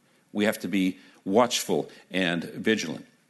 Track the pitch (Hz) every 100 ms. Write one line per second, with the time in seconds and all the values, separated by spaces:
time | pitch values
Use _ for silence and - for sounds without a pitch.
0 | _ _ _ 104 104 107 92 95 92 92
1 | - - - 98 123 - - 82 - -
2 | - 90 90 87 78 76 - 110 85 65
3 | - _ _